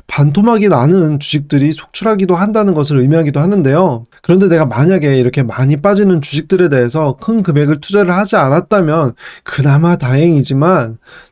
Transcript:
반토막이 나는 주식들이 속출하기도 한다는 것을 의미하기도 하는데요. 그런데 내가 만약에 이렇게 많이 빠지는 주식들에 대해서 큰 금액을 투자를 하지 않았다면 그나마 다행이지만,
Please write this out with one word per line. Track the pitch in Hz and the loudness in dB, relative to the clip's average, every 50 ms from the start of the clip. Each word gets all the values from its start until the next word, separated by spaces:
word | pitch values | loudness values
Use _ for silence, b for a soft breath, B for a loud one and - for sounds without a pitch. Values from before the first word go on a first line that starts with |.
| B | B
반토막이 | - - 147 143 147 147 202 208 240 233 214 208 202 | -6 -2 0 0 2 2 2 2 2 2 2 2 2
나는 | 160 123 123 151 185 190 165 156 151 143 | 2 2 2 2 2 2 2 0 -2 -4
주식들이 | 143 - 151 151 143 - 147 139 139 156 | -4 -4 -6 -6 -4 -2 0 0 0 0
속출하기도 | 151 - - - - - - 226 220 190 196 180 175 | -2 -6 -10 -14 -10 -6 -4 -2 -2 0 0 0 0
한다는 | 170 196 214 214 220 208 196 170 | 0 0 0 0 0 0 0 0
것을 | 151 139 147 147 131 | 0 0 0 0 2
의미하기도 | 123 139 156 165 160 143 135 139 | 2 2 2 2 0 0 -2 -2
하는데요. | 156 185 208 196 143 135 139 170 190 165 123 113 117 b b b | 0 0 0 0 0 2 2 2 0 0 -2 -6 -10 b b b
그런데 | - - 175 190 202 | -2 0 2 2 2
내가 | 185 170 160 156 | 2 2 2 0
만약에 | 123 - 117 143 180 190 180 151 143 135 127 | 0 0 0 2 2 2 2 0 0 0 2
이렇게 | 120 123 - 143 | 0 0 0 -2
많이 | 131 113 - - 135 135 151 147 | -4 -4 -2 -2 0 0 0 0
빠지는 | 151 202 202 196 208 190 180 156 | 0 0 0 2 2 2 2 0
주식들에 | 143 - 143 147 151 - 190 185 180 160 | -2 -4 -6 -8 -2 -2 0 0 2 2
대해서 | 139 127 120 120 127 160 156 143 127 - | 2 0 0 0 -2 -2 -2 -2 -4 -4
큰 | - - 233 226 | -4 -4 -2 -2
금액을 | 185 175 143 147 147 143 156 151 | -2 0 0 0 2 0 -2 -2
투자를 | - - 196 208 196 175 175 | -4 -2 0 0 0 2 0
하지 | 190 208 202 220 | 0 0 0 0
않았다면 | 185 147 131 143 170 185 - 220 202 170 151 156 165 147 120 - B B B B B | 0 0 2 0 0 0 0 0 0 0 0 0 0 -2 -2 -4 B B B B B
그나마 | B - - - 135 143 139 147 165 175 175 | B -8 -4 -2 0 2 2 2 2 0 0
다행이지만, | - 135 123 131 139 165 175 160 143 123 - 135 135 151 175 190 156 120 113 113 B B B B B B B | 0 -2 -2 0 2 2 2 2 0 0 0 -2 0 0 2 0 0 -2 -4 -10 B B B B B B B